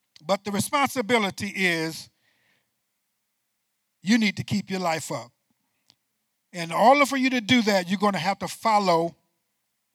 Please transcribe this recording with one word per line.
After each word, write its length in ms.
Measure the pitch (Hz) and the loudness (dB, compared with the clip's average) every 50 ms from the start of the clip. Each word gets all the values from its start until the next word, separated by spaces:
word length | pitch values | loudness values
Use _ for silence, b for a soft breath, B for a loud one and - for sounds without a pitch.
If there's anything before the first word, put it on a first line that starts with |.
| _ _ _ - 151 | _ _ _ -20 -4
But 200 | 151 190 202 - | -4 -4 -4 -2
the 80 | 208 202 | -6 -4
responsibility 960 | 196 - - - 285 277 247 - 269 233 196 247 233 208 190 175 - - 202 | -4 -4 -2 0 0 0 0 -2 -4 -2 0 0 0 0 -2 -4 -6 -10 -10
is 600 | 175 202 190 180 170 165 160 165 160 - - - _ _ _ _ _ _ _ _ _ _ _ _ _ _ _ _ _ _ _ _ _ _ _ _ _ _ _ _ _ _ _ _ _ _ _ _ _ _ _ | -4 -2 0 0 0 0 -2 -6 -6 -10 -16 -20 _ _ _ _ _ _ _ _ _ _ _ _ _ _ _ _ _ _ _ _ _ _ _ _ _ _ _ _ _ _ _ _ _ _ _ _ _ _ _
you 140 | 170 220 | 2 2
need 200 | 240 220 202 - - | 2 2 0 -2 -4
to 60 | - | -6
keep 260 | - 214 202 190 - | -4 -4 -4 -4 -4
your 100 | 190 185 | -6 -4
life 320 | 185 170 160 160 - - 160 | -2 -2 -2 -2 -4 -8 -10
up. 200 | 123 117 123 _ _ _ _ _ _ _ _ _ _ _ _ _ _ _ _ _ _ _ _ _ _ _ _ - | -10 -10 -12 _ _ _ _ _ _ _ _ _ _ _ _ _ _ _ _ _ _ _ _ _ _ _ _ -10
In 200 | 180 170 165 165 | -8 -8 -6 0
order 320 | 165 190 233 277 294 285 | 4 6 6 6 6 4
for 120 | 240 269 | 2 2
you 120 | 269 254 262 | 0 0 0
to 100 | 254 254 | 0 -2
do 200 | 220 190 254 247 220 | 0 2 2 2 2
that, 260 | 208 208 190 180 170 | 2 2 0 0 0
you're 100 | 196 190 | -2 0
gonna 200 | 202 208 196 175 | 0 0 0 0
have 200 | 147 190 196 - | -2 -2 -4 -4
to 100 | 190 165 | -6 -10
follow 680 | - - - 226 214 208 202 185 170 165 170 170 - _ _ _ _ _ _ _ _ _ _ _ _ _ _ _ _ | -10 -4 0 2 2 2 4 4 2 2 2 -2 -6 _ _ _ _ _ _ _ _ _ _ _ _ _ _ _ _